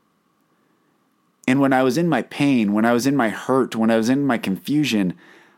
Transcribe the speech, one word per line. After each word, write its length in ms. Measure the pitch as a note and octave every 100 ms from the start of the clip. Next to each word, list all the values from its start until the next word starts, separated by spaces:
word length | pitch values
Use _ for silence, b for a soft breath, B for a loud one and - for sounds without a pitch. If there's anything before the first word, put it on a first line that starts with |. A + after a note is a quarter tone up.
| _ _ _ _ _ _ _ _ _ _ _ _ _ _ -
And 120 | C3
when 120 | C#3
I 100 | C3
was 140 | C3 B2+
in 140 | E3+
my 100 | C3+
pain, 540 | G2+ - C#3+ B2+ G#2
when 100 | G#2
I 80 | A#2
was 140 | B2 B2
in 100 | C#3+
my 140 | A2+
hurt, 440 | G2+ - C3 A#2+
when 160 | A#2 A2
I 60 | A2+
was 140 | A2
in 160 | C3+ C#3
my 100 | A#2
confusion, 800 | G2+ F#2+ - C#3+ C#3+ A2 F#2 E2+ b b b